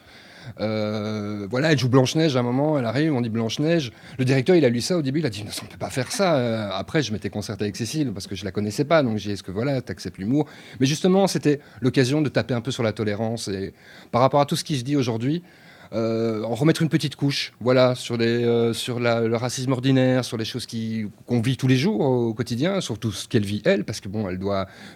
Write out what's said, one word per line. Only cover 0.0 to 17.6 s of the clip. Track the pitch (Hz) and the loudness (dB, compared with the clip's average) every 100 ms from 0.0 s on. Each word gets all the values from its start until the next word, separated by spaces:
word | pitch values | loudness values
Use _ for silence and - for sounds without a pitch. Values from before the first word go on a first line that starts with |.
| - - - - 123 - | -20 -20 -20 -20 -16 -6
Euh, | 107 110 107 107 107 107 104 104 98 | -4 -2 -2 -4 -4 -6 -6 -8 -4
voilà, | 123 160 | 0 2
elle | 139 | 2
joue | 123 | 4
Blanche-Neige | 135 127 156 160 127 | 4 4 2 2 2
à | |
un | |
moment, | 120 127 151 147 | 0 2 2 2
elle | 113 | 0
arrive, | 127 160 | 0 0
on | 127 | 0
dit | 120 | 0
Blanche-Neige. | 113 113 - 156 170 120 - - - | -2 -2 0 2 0 -2 -10 -10 -2
Le | |
directeur, | 127 135 123 175 | 2 2 4 6
il | |
a | 127 | 6
lu | 120 | 2
ça | 117 180 | 0 0
au | |
début, | 135 151 | 0 0
il | 143 | -2
a | |
dit, | 101 | -4
non, | 101 - | -10 -10
on | - | -12
peut | - | -10
pas | 104 | -6
faire | 131 123 | -4 -4
ça. | - 185 143 | 0 2 2
Euh, | 120 113 101 | 2 -2 -4
après, | 92 98 160 | -6 -2 -2
je | 107 | 0
m'étais | - - | -4 -6
concerté | 107 101 107 | -6 -6 -4
avec | 104 - | -4 -4
Cécile | 113 151 131 | -4 -2 -2
parce | 95 - | -4 -8
que | |
je | 95 | -8
la | 98 | -6
connaissais | 107 104 123 | -4 -2 -2
pas, | 139 160 | 2 4
donc | 123 107 | 4 0
j'ai | 101 | -4
dit, | |
est-ce | 98 | -6
que | - | -6
voilà, | 95 135 131 | -4 -2 -2
t'acceptes | - 90 90 90 | -6 -10 -12 -8
l'humour ? | 101 147 - - - - | -2 0 -2 -8 -14 0
Mais | 135 | 0
justement, | 156 185 190 190 | 2 4 4 4
c'était | 156 147 139 - - | 2 2 0 -2 -4
l'occasion | 127 139 123 151 | 0 4 4 2
de | 139 | 0
taper | 127 107 | 0 -2
un | 120 | -2
peu | 131 | -4
sur | 123 | -2
la | 110 | -2
tolérance | 107 104 104 113 117 107 | 0 -2 -2 -4 -4 -4
et | 95 95 - - - - | -4 -6 -10 -20 -20 -2
par | 131 | 2
rapport | 131 147 | 4 4
à | 139 | 2
tout | 156 | -2
ce | |
qui | - 139 | -4 -4
se | |
dit | 120 143 | 0 0
aujourd'hui, | 123 113 131 175 - - - - - | 0 -2 -2 -4 -6 -20 -20 -20 -8
euh, | 107 113 113 113 107 | -4 -2 0 -2 -2
en | 110 | -4
remettre | 113 156 156 | 2 2 4
une | 156 | 2
petite | 160 143 - | 0 -2 -2
couche, | 143 - - - | -2 -2 -6 -4